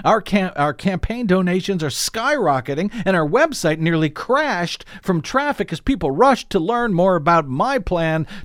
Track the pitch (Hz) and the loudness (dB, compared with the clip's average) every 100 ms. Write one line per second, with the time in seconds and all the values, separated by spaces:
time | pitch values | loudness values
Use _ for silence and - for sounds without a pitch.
0 | 151 214 - 202 185 - 147 143 196 185 | 0 0 2 0 0 0 -2 0 -2 -2
1 | - 233 226 190 180 185 180 185 151 - | -2 -2 0 2 2 0 -2 -4 -4 -4
2 | - 220 247 302 170 131 135 139 202 240 | -6 -4 -2 0 2 0 -2 -4 -4 -4
3 | 185 185 151 220 320 262 165 160 160 165 | 0 0 2 2 2 0 -2 0 0 2
4 | 156 - - 269 302 180 170 - - - | 0 -2 -2 0 0 -2 -4 -6 -14 -8
5 | - 170 - - 196 - 196 165 - 269 | -2 -2 -2 -2 -2 -2 -4 -4 -2 -2
6 | 151 139 269 254 - 190 165 240 240 170 | 0 4 4 4 0 -2 0 0 0 2
7 | 190 175 147 170 143 131 233 269 - 175 | 4 4 4 4 2 0 0 -2 -2 -2
8 | 160 160 151 - | 0 0 -4 -8